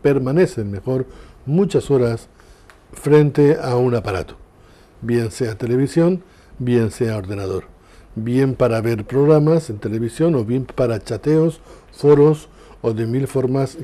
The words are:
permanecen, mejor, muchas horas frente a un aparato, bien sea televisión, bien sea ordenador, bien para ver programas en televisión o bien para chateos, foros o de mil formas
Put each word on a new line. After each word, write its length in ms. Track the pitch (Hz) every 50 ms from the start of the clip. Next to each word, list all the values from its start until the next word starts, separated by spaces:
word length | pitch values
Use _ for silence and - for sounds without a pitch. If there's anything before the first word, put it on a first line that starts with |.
permanecen, 720 | - 143 139 139 127 131 139 175 185 - - 120 104 101
mejor, 360 | 101 95 - 127 131 135 131 - - - - - - - -
muchas 460 | 131 151 185 202 - - 131 - -
horas 380 | 143 127 123 117 113 110 - - _ _ - - - _ _ - - - _ -
frente 640 | - - - 143 147 151 151 143 - 147 147 143 156 156
a 160 | 143 131 123
un 180 | 123 127 127 120
aparato, 420 | 110 92 101 95 87 73 - - - - _ _ _ - - - _ - _ _ -
bien 300 | 113 113 120 120 113 107
sea 260 | - - 127 110 107
televisión, 640 | 98 123 113 123 127 139 127 - 165 165 175 185 175 - - - - - - - -
bien 320 | 127 123 120 117 113 107
sea 260 | - - 123 113 110
ordenador, 480 | 104 92 95 104 101 98 95 95 90 - - - _ _ _ - - - - -
bien 400 | 110 110 117 123 131 139 135 120
para 260 | - 127 117 113 113
ver 240 | 107 117 117 107 104
programas 640 | - 123 139 143 151 156 151 151 156 165 160 160 -
en 80 | 107 104
televisión 560 | - 107 107 113 117 113 - - 160 170 160
o 80 | 123 104
bien 220 | 107 123 135 127
para 360 | - - - 127 113 113 98
chateos, 580 | - - 117 101 - 147 156 156 160 165 156 - - - - - - -
foros 580 | - - - 147 147 147 147 156 151 151 - - - - - - - -
o 120 | - 117
de 140 | 110 110 113
mil 200 | 113 120 135 135
formas 500 | 127 - 131 131 127 131 139 135 - - 165